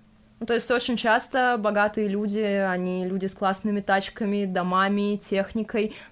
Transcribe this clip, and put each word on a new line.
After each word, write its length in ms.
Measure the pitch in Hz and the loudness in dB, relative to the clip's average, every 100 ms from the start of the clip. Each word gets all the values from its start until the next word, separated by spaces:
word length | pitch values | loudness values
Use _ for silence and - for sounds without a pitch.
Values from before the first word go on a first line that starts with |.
| - - - - | -20 -20 -20 -12
Ну, 80 | 226 | -2
то 80 | |
есть 140 | 226 - | 0 2
очень 240 | 240 240 233 | 0 0 0
часто 600 | 233 233 - 269 247 240 | 2 2 2 0 2 2
богатые 500 | 208 202 208 214 208 | 2 2 2 2 0
люди, 320 | 202 208 208 | 0 -2 0
они 640 | 208 202 190 180 185 185 185 | 0 2 0 0 0 -2 -2
люди 200 | 190 190 | -2 -4
с 80 | |
классными 460 | - 196 190 214 202 | -2 -2 0 0 0
тачками, 640 | 196 196 196 - 208 202 | 2 0 0 -4 -2 0
домами, 720 | 196 185 180 185 196 202 202 208 | 0 -2 0 2 2 2 0 -2
техникой, 800 | - 196 196 226 214 226 214 - - | -2 -2 -2 -4 -4 -2 -2 -6 -12